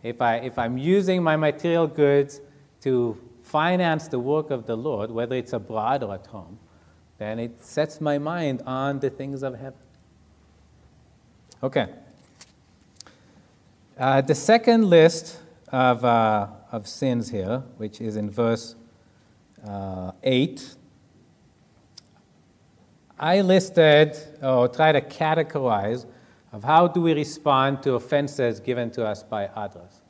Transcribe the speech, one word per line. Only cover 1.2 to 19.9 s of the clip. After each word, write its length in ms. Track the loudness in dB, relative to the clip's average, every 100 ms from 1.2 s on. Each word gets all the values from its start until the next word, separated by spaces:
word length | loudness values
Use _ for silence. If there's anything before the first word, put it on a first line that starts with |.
my 140 | 2 2
material 500 | 0 0 -2 0 0
goods 540 | 2 4 4 0 -8 -20 _ _ _
to 360 | -2 0 0 -6 -16 -20
finance 640 | -6 -2 0 0 0 -2 -4
the 100 | -6
work 320 | -2 -2 -2
of 160 | -8 -6
the 100 | -6
Lord, 360 | -4 -6 -6
whether 240 | -6 -4 -6
it's 160 | -6
abroad 500 | -10 -8 -6 -2 -2
or 120 | -4
at 120 | -10 -14
home, 320 | -20 -20 -20 _ _ _ _ _ _
then 200 | -10 -8
it 260 | -10 -12
sets 360 | -10 -6 -6 -4
my 180 | -4 -4
mind 420 | -4 -6 -4 -6 -6
on 320 | -6 -4 -4
the 100 | -6
things 360 | -6 -12 -10
of 100 | -10
heaven. 240 | -10 -16 -20 _ _ _ _ _ _ _ _ _ _ _ _ _ _ _ _ _ -8
Okay. 240 | -4 -4 -4 -8 -20 _ _ _ -20 _ _ _ _ _ -20 _ _ _ _ _ _ _ _ -4
Uh, 240 | 2 2
the 140 | 2
second 560 | -2 4 4 6 4 6
list 480 | 8 8 4 -12 -20 -20 _ -6
of, 360 | 2 2 4
uh, 440 | 2 4 4 0 -2 -10 -12
of 160 | -12 -12
sins 420 | -6 -2 -2 -4
here, 320 | -6 -4 -4 -6 -12
which 240 | -12 -10
is 160 | -8 -6
in 120 | -8
verse, 460 | -2 0 0 -6 -20 -20 _ _ _ _ _ _ _ -14
uh, 460 | -10 -10